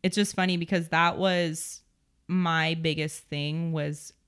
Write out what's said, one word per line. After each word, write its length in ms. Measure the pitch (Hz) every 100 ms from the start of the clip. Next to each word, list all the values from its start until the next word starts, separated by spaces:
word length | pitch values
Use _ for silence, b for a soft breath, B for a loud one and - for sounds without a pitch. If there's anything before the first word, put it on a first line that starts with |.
it's 120 | 185 202
just 200 | 202 -
funny 200 | 185 175
because 300 | 170 185 165
that 260 | 165 170 -
was 600 | 190 180 170 160 - - _ _ _ _ -
my 460 | 185 170 160 160
biggest 500 | 165 160 156 151 -
thing 480 | _ 147 147 160 170
was, 400 | 160 147 147 - _